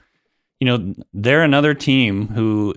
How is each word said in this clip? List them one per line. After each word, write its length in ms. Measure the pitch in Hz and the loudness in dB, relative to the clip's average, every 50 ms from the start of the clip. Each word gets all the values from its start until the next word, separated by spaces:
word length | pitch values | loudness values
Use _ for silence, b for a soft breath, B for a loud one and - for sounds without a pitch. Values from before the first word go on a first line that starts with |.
| _ _ _ _ _ _ _ _ _ _ _ _ | _ _ _ _ _ _ _ _ _ _ _ _
you 60 | 131 | -2
know, 280 | 127 123 120 87 95 - - - _ - | 0 0 -2 -4 -8 -10 -12 -16 _ -12
they're 280 | 98 104 123 139 160 165 | -2 0 2 2 4 4
another 300 | 151 139 143 147 151 147 | 4 2 2 2 2 0
team 560 | 143 - 156 135 135 127 107 98 98 107 107 | -2 0 0 2 2 2 0 0 -2 -4 -4
who 460 | 107 117 110 110 107 104 104 104 - | -4 -2 -2 0 0 0 -2 -2 -4